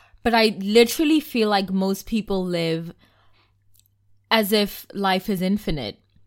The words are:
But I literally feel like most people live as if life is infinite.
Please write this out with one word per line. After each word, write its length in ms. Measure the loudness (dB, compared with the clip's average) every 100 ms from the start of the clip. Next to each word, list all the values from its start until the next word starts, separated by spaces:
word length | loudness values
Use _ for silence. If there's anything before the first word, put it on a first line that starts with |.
| _ _
But 120 | 0
I 220 | 2 2 0
literally 600 | 2 4 4 4 2 2
feel 280 | 0 -2 2
like 200 | 0 0
most 340 | -2 -2 -4 -4
people 380 | -4 -2 -4
live 480 | -2 -2 -2 -2 -6 -16 _ _ _ _ _ _ _ _ _ _ _ _ -2
as 220 | 0 2
if 340 | 0 0 -6 -14
life 360 | -4 -2 -2 -2
is 140 | -2
infinite. 560 | -2 -2 -2 -6 -6 -12 _ _